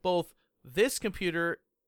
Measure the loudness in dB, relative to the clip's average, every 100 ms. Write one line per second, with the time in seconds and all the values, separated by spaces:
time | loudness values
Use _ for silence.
0 | 0 2 0 _ _ _ -6 0 2 0
1 | -4 -2 -2 0 -2 -4 _ _